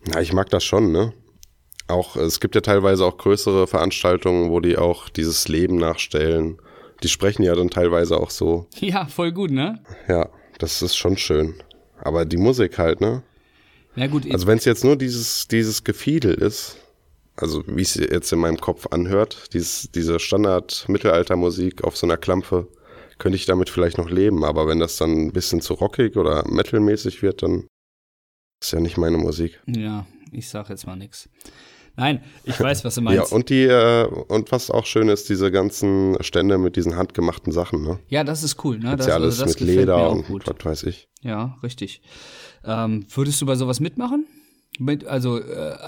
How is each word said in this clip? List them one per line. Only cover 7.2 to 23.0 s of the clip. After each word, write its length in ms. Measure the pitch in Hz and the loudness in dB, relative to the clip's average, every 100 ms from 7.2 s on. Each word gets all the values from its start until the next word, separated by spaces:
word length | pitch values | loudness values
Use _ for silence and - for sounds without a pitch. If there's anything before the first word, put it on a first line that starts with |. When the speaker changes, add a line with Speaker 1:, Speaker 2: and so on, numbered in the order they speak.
| 98 104 | 0 2
Speaker 1:
ja 100 | 92 87 | 2 2
dann 140 | 90 | 2
teilweise 480 | - 87 85 85 82 | 2 2 2 2 0
auch 120 | 82 | -2
so. 360 | - 85 85 87 - | -2 0 0 -4 -6
Speaker 2:
Ja, 260 | 196 190 160 | -4 -2 -4
voll 260 | - 175 | -4 -4
gut, 200 | 175 190 | -2 -2
ne? 320 | 131 151 220 - - - | -2 -2 -6 -14 -10 -2
Speaker 1:
Ja, 200 | 87 - - - - | 0 0 -6 -20 -8
das 240 | 80 - | -6 -2
ist 160 | 87 - | -2 0
schon 200 | 90 95 | 0 0
schön. 380 | - 76 78 80 - _ _ - | 0 0 0 -4 -18 _ _ -10
Aber 260 | - 82 82 | -4 -2 0
die 120 | 85 | 2
Musik 420 | 104 127 104 - | 2 4 0 2
halt, 200 | 82 78 | 0 2
ne? 240 | 101 123 - _ _ _ _ _ _ - | 0 -2 -6 _ _ _ _ _ _ -6
Speaker 2:
Na 120 | 135 | -2
gut, 220 | 147 - | -2 -2
Speaker 1:
Also 160 | 92 90 | 0 4
wenn's 180 | 110 - | 4 4
jetzt 180 | 113 | 4
nur 120 | 127 143 | 4 4
dieses, 500 | 131 120 117 - - | 2 -4 -4 -6 -2
dieses 360 | 113 110 107 | 0 0 -2
Gefiedel 500 | - - - 156 113 | -4 -2 0 2 2
ist, 440 | - 101 - - - - _ _ _ _ - | 2 0 -2 -8 -16 -20 _ _ _ _ -8
also 280 | 80 78 76 | -6 -4 -4
wie 140 | - | -2
es 120 | 92 - | -2 0
jetzt 380 | 73 85 - | 0 -2 0
in 60 | 85 | 0
meinem 200 | 82 82 | 2 0
Kopf 280 | - 85 - | -2 -4 -4
anhört, 580 | 82 90 98 113 - - | -2 0 2 0 -4 -8
dieses, 360 | 90 85 - - | -4 -4 -6 -6
diese 260 | 87 82 82 | -4 0 -2
Standard-Mittelaltermusik 1600 | - 98 104 90 - - - 101 107 85 90 90 87 90 92 - | 0 2 2 0 -2 -6 -4 0 2 2 2 0 0 0 -4 -2
auf 120 | 82 - | -4 -2
so 80 | 87 | 0
einer 100 | 82 | 0
Klampfe, 500 | - 92 - 90 87 _ - - | 0 -2 0 -2 -2 _ -20 -20